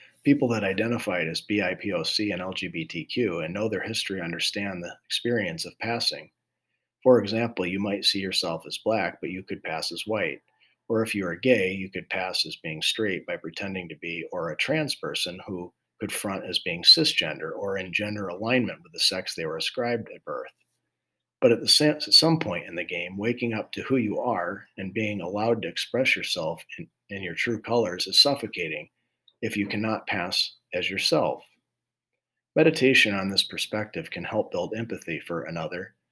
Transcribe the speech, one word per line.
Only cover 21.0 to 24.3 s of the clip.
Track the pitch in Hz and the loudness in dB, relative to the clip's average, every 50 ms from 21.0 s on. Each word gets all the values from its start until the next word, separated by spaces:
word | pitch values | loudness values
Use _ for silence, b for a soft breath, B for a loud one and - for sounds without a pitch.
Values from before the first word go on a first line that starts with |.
| _ _ _ _ _ _ _ - | _ _ _ _ _ _ _ 4
But | - 120 117 | 6 6 6
at | 110 | 6
the | - - | 6 6
sa-, | - - 147 | 6 8 8
at | 151 147 - - | 6 4 2 2
some | - - - 156 165 165 160 | 6 8 8 8 8 6 6
point | - - 87 85 - - | 4 0 -2 -4 -4 -6
in | 82 | -6
the | 87 85 | -6 -6
game, | - 87 87 87 90 95 98 | -4 -4 -6 -6 -6 -6 -2
waking | 104 117 120 120 120 117 110 | 0 0 0 0 0 -2 -2
up | 107 - - | -2 -4 -6
to | - 98 - | -6 -8 -2
who | - 135 | 2 2
you | 131 110 104 85 76 | 2 2 2 0 0
are | 123 123 | 0 0